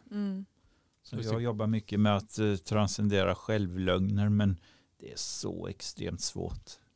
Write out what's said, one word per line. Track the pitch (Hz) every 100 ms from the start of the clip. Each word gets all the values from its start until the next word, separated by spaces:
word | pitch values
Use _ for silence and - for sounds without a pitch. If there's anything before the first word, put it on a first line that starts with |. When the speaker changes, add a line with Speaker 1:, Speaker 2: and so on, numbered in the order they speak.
| -
Speaker 1:
Mm. | 208 202 190 196 _ _ _ _ _
Speaker 2:
Så | - 120
Speaker 3:
Och | 113
så |
Speaker 2:
jag | 113
jobbar | 120 107 107
mycket | 110 - 104
med | 104 101
att, | 95 -
eh, | 107 98
transcendera | - 107 101 - 104 98 92 92
självlögner, | - 110 95 90 92 92 95 101 104
men | 104 104 92 - _ _ _
det | -
är | -
så | - - 101 87 90
extremt | - - - 90 90
svårt. | - - 87 - - - _